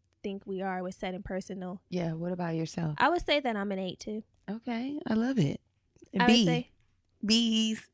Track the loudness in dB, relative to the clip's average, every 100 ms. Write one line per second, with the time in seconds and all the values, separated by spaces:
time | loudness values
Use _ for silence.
0 | _ _ -8 -8 -6 -4 -2 -4 -4 -6
1 | -6 -6 -6 -6 -6 -8 -8 -10 _ -2
2 | -2 -2 -4 -2 -2 -2 -2 -2 -2 4
3 | 4 4 2 0 2 -2 -2 -4 -4 -6
4 | -8 -8 -10 _ -12 -10 -6 -6 -4 -6
5 | -2 0 2 2 2 0 _ _ _ _
6 | -4 4 6 8 6 2 -2 _ _ _
7 | _ _ 2 2 4 2 0 -2 -8